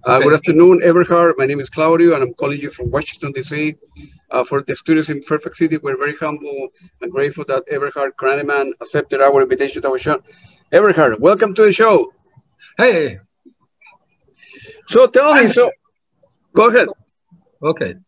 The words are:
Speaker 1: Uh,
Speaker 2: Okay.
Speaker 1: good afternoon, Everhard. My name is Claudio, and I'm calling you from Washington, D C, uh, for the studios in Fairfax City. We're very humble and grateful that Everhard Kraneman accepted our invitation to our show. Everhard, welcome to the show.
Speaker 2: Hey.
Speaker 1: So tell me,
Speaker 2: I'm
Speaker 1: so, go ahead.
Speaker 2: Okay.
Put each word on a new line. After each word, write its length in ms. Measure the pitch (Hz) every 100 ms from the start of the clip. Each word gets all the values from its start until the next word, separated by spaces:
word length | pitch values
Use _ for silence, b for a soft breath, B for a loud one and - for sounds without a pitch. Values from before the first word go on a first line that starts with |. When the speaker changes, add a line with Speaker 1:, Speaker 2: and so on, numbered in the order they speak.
| 127
Speaker 1:
Uh, 80 | 123
Speaker 2:
Okay. 80 |
Speaker 1:
good 100 | 180
afternoon, 480 | 151 - 156 175 180
Everhard. 540 | 175 170 175 170 170 135
My 80 | 135
name 140 | 143
is 100 | 131
Claudio, 460 | - 160 165 170 151
and 80 |
I'm 100 | 127
calling 260 | - 143 143
you 120 | 143
from 180 | - 123
Washington, 420 | 135 147 - 147
D 120 | 135
C, 320 | 135 147 151 151 _ - B B _
uh, 120 | 123
for 200 | 127 143
the 120 | 139 143
studios 360 | - 160 151
in 100 | 143
Fairfax 380 | - 151 - -
City. 180 | 165 151
We're 200 | 143 131
very 180 | 143 151
humble 540 | 156 147 147 139 131 b 180 _
and 100 | 120
grateful 340 | 123 143 135 143
that 160 | 135 -
Everhard 420 | 143 139 147 139 -
Kraneman 520 | 131 143 143 143 139 -
accepted 400 | - 151 139 135
our 180 | 139 139
invitation 440 | 131 131 139 131
to 80 | 135
our 80 | 131
show. 200 | 151 147 _ b b b b
Everhard, 460 | 170 208 160 143 110
welcome 340 | 147 202 214
to 100 | 190 214
the 60 |
show. 400 | 190 226 190 123 _ _ _ _ _ b -
Speaker 2:
Hey. 420 | 247 190 143 95 _ _ _ _ _ _ _ _ _ _ _ _ B B B B -
Speaker 1:
So 180 | 233 254
tell 300 | 254 294 294
me, 60 |
Speaker 2:
I'm 80 | 226
Speaker 1:
so, 200 | 240 240 - _ _ _ _ _ _ _
go 160 | - 233
ahead. 180 | 240 185 - _ _ _ _ _ _
Speaker 2:
Okay. 340 | 147 160 101 -